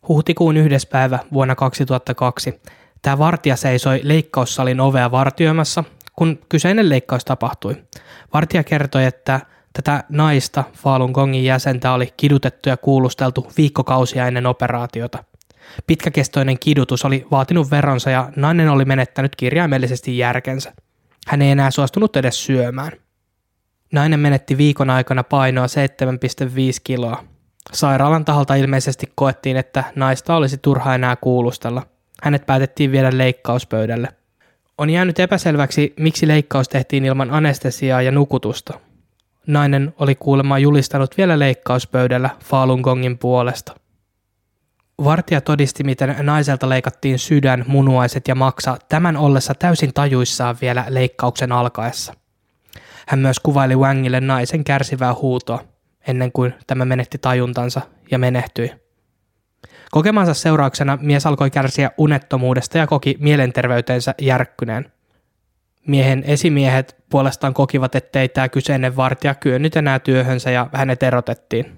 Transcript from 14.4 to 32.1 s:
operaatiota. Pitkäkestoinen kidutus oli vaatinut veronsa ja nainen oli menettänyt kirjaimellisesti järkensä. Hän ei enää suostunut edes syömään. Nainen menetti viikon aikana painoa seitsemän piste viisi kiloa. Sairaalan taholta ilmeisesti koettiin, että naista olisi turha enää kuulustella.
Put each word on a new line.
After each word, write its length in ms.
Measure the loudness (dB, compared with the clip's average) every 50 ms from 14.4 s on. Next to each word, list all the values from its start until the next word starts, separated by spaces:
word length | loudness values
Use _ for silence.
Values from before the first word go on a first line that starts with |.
| -2
operaatiota. 760 | -2 -2 0 -2 -2 -2 -4 -6 -6 -8 -8 -8 -8 -10 -14 -16 _ _ _ _ _ _ _ -20 -18 -18 -16 -2
Pitkäkestoinen 720 | -2 -2 0 0 -2 0 0 -2 0 0 0 0 0 0 0
kidutus 460 | 2 2 2 2 2 0 -2 -2 0
oli 220 | 0 -2 -2 -2 0
vaatinut 400 | 0 0 2 2 2 0 2 2
veronsa 380 | 2 2 2 2 0 0 0 0
ja 200 | 0 0 -2 -4 -4
nainen 340 | -2 0 2 2 4 4 4
oli 160 | 4 4 2
menettänyt 500 | 2 2 0 0 -2 _ -4 -4 -4 -4
kirjaimellisesti 840 | -2 -4 -2 0 0 0 0 0 0 0 -2 -4 -6 -6 -6 -4
järkensä. 560 | -2 -2 0 -2 -2 -4 -6 -8 -8 -8 -12 _ -20 _ _ _ _ _ _ _ _ -6
Hän 140 | -4 0 2
ei 100 | 4 4
enää 200 | 4 4 2 0
suostunut 460 | 2 0 -2 -2 0 0 -2 0 0
edes 280 | 0 -2 -2 -4 -4 -4
syömään. 460 | -2 -2 0 0 -2 -4 -8 -10 -12 -12 _ _ _ _ _ _ _ _ _ _ _ _ _ _ _ _ _ _ _
Nainen 280 | 0 0 2 2 2 2
menetti 380 | 4 4 2 2 0 -2 0
viikon 320 | 2 4 2 4 2 0 2
aikana 340 | 2 0 0 0 -2 -2 -2
painoa 440 | _ 0 2 2 2 2 0 -2
seitsemän 520 | -2 0 0 -2 -2 _ -2 -4 -4 -2 -4
piste 360 | -4 -6 -4 -4 -6 -4 -2
viisi 260 | 0 0 0 -2 -4 _
kiloa. 400 | -6 -4 -4 -4 -4 -6 -10 -12 -20 _ _ _ _ _ _ _ -12 -4
Sairaalan 520 | 0 2 2 2 4 4 2 2 2 2
taholta 300 | 0 2 2 2 2 2
ilmeisesti 560 | 2 2 2 0 0 -2 -2 -6 -6 -10 -12 _
koettiin, 420 | 0 0 0 0 -2 -4 -4 -2
että 260 | -2 -4 _ _ -6 -6 -6 -4
naista 400 | -2 0 0 0 -2 -2 -2 0
olisi 220 | 0 0 0 -2
turha 380 | -2 0 0 0 2 0 -2 -2
enää 200 | 0 0 -2 -2
kuulustella. 680 | -2 -2 0 0 0 0 -2 -4 -4 -8 -6 -6 -6 -10 _ _ _ _ _